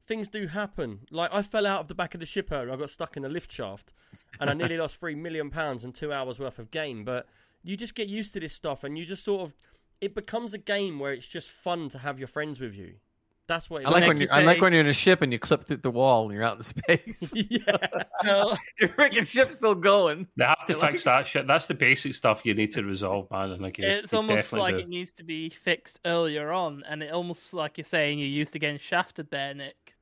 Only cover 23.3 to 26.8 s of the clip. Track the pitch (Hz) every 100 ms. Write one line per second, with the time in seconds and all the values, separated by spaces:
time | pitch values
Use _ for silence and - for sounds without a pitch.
23.3 | 95 98 92 95 - 196 202 214 220 214
24.3 | 214 208 220 185 185 175 180 180 - 165
25.3 | 160 160 - - 170 - - 175 170 160
26.3 | 151 147 185 170 143